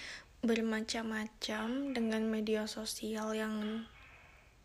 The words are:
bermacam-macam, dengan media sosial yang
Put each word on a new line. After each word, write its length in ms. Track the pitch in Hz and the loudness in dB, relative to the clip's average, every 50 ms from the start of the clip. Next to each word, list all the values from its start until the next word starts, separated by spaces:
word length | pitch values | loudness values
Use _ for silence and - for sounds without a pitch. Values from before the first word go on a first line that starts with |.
| - - - - - - - - | -10 -10 -12 -12 -14 -18 -8 0
bermacam-macam, 1500 | - 226 226 220 226 226 220 220 220 - - 226 226 220 220 214 214 220 - - - - 214 214 220 226 247 269 285 277 262 | 2 4 4 4 4 2 2 0 0 -2 -2 -2 -2 -2 -2 -2 -2 -4 -6 -6 -4 -4 -2 -2 0 0 0 0 0 0 2
dengan 320 | 240 226 220 220 220 220 220 | 2 2 4 4 4 2 2
media 340 | 220 220 214 214 220 214 214 | 2 2 2 2 2 2 2
sosial 720 | 214 - 220 220 220 - - - 214 220 214 214 220 220 | 0 -4 -4 -4 -4 -4 -4 -4 -4 -2 -2 -2 0 0
yang 480 | 220 220 220 214 214 214 214 220 226 226 - - - - - - - - - - - - - - - | 0 0 0 0 0 0 -2 -2 -4 -6 -8 -14 -20 -20 -20 -20 -20 -20 -20 -20 -20 -20 -20 -20 -20